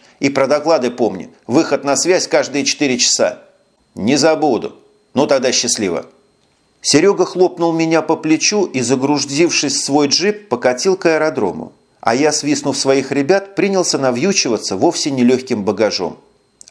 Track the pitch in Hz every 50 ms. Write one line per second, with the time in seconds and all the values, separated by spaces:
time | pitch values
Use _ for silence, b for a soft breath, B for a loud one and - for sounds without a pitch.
0 | b b b b b 139 139 - 135 127 147 147 147 160 165 143 123 120 120 -
1 | 120 104 95 90 - - - _ _ - 117 156 160 - 147 127 - 139 139 135
2 | - 170 185 175 - - - 151 127 127 127 143 131 - - - 151 135 127 123
3 | - - - - 107 87 - - - _ _ _ _ _ _ _ _ _ - -
4 | 92 113 143 131 139 160 156 147 156 147 117 95 87 - - - _ _ _ _
5 | _ _ - 113 147 - 143 135 123 127 110 - - 117 - - 104 92 80 -
6 | - - _ _ _ _ _ _ _ _ _ _ _ _ _ _ - - - 147
7 | 165 202 196 170 180 - - 175 185 175 180 - 170 170 165 165 165 160 165 160
8 | 156 - 160 156 - 160 156 151 - - 208 208 - - - 131 120 117 131 123
9 | 135 143 147 143 - 123 139 143 175 156 - - 156 139 139 - - - 139 151
10 | 147 143 123 - 165 208 208 - - - 123 120 - 127 123 123 - 190 185 180
11 | - 170 160 156 156 156 143 127 107 90 80 80 - - - _ _ _ _ _
12 | - 113 117 131 151 151 147 - - 147 147 143 - 143 135 - - 135 135 139
13 | 135 - 127 143 139 139 190 196 196 - - - 196 202 196 196 170 - - 143
14 | 135 131 120 120 147 202 196 - - 139 110 98 - - 98 92 123 175 165 -
15 | - 156 135 127 123 120 127 120 - - 123 107 95 101 101 98 110 101 95 95
16 | 92 80 - - _ _ _ _ _ _ _ - - _